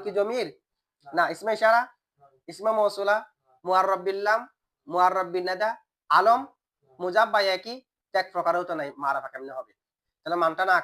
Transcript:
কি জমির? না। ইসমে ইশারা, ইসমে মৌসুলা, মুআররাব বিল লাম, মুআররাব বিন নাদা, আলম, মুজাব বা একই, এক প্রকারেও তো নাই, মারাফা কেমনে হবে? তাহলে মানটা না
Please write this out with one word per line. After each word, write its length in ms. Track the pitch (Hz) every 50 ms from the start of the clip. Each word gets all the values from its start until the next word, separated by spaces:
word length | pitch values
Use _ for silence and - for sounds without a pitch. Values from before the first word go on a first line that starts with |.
| 196
কি 60 | 208 180
জমির? 320 | 202 202 220 240 254 208 156 - _ _ _ _ _ _ _ _ _ _ - 151
না। 80 | 170 170 165 165
ইসমে 180 | - 196 220 214
ইশারা, 260 | 214 220 220 226 233 247 - _ _ _ _ _ _ _ _ _ _ _ -
ইসমে 220 | 170 - 196 220 220 214
মৌসুলা, 360 | 208 202 202 202 202 202 208 220 - - _ _ _ _ _ _ -
মুআররাব 340 | 180 185 185 185 190 190 180 175
বিল 140 | 190 196 196 202
লাম, 140 | 208 214 233 247 - _ _ _ _ _ _ _ 139
মুআররাব 400 | 160 175 180 180 185 190 185 175 170
বিন 100 | 185 180 185
নাদা, 220 | 185 185 214 220 233 - _ _ _ _ _ -
আলম, 300 | 151 165 190 220 233 254 277 - _ _ _ _ _ _ _ _ _ -
মুজাব 280 | 180 180 180 214 226 214 214
বা 60 | 208 196 196 185
একই, 180 | 180 - 226 247 262 _ _ _ _ _ _ -
এক 120 | 190 185 185 -
প্রকারেও 300 | 175 160 165 170 175 175 175
তো 60 | 170 156
নাই, 80 | 147 139 135 139
মারাফা 260 | 143 139 135 135 135 127
কেমনে 200 | - 135 135 139 135 131
হবে? 140 | 123 _ _ _ _ _ _ _ _ _ _ _
তাহলে 160 | - 156 170 175
মানটা 200 | 170 165 160 185 185 190
না 40 | 185 170